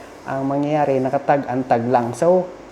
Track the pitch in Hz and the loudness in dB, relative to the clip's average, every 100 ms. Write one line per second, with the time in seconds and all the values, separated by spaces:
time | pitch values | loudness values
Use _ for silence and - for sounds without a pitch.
0 | - - 135 135 135 139 143 151 143 135 | -18 -16 -10 -6 -4 -2 0 0 2 0
1 | 131 139 - 143 127 123 127 123 117 127 | 0 -2 0 0 0 -4 0 0 2 2
2 | 120 123 170 185 180 - - | 0 0 2 2 0 -8 -20